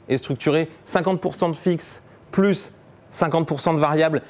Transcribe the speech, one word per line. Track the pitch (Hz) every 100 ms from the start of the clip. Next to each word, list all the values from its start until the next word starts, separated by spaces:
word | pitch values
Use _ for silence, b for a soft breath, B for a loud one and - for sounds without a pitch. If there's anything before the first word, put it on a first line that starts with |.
| -
est | 131
structurée | - 139 - 147 160 B -
cinquante | 190 175 185
pour | 185
cent | - 175
de | 156
fixe | 185 165 - - b b -
plus | - 196 190 - - - - -
cinquante | - 165 165 160
pour | 147
cent | 170
de | 160
variable | 147 156 160 156